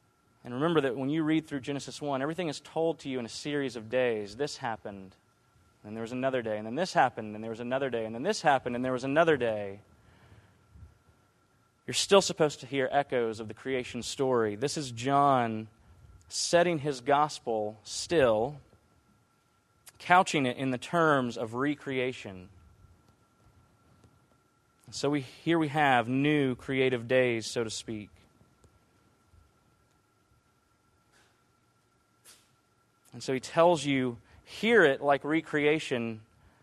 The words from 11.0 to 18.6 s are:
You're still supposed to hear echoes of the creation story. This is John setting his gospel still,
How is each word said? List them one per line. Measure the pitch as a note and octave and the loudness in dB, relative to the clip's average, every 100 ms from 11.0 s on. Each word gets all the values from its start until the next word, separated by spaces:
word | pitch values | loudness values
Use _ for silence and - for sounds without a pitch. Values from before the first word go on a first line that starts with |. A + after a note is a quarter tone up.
| _ _ _ _ _ _ _ _ - | _ _ _ _ _ _ _ _ -6
You're | |
still | B2+ - G3 | -4 6 6
supposed | F3+ E3+ D3+ - | 6 2 0 0
to | C3 | -6
hear | C3+ C3 | -2 0
echoes | C#3+ C#3 B2+ A2+ G#2+ | 0 0 0 -2 -4
of | A2 | -10
the | |
creation | A2 C3+ C3 A#2+ A#2+ | -10 -6 -4 -4 -8
story. | - - C3 B2 A2 G#2 | -8 -2 2 2 2 0
This | C#3+ D#3+ | -4 -4
is | C3+ | -8
John | A#2 B2+ C#3 C#3+ C3 A#2 A2 A2 _ _ - - - - | -6 2 4 6 4 2 -4 -8 _ _ -20 -20 -20 -12
setting | - - E3+ F3 D#3+ | -6 2 4 4 2
his | D3 B2+ | -2 -4
gospel | B2 C#3+ D3+ - B2 A2 G#2+ A2 | 2 2 2 -2 -4 -4 -4 -8
still, | - - - E3+ B2+ G#2+ B2+ D3 | -12 -10 0 4 4 4 0 -6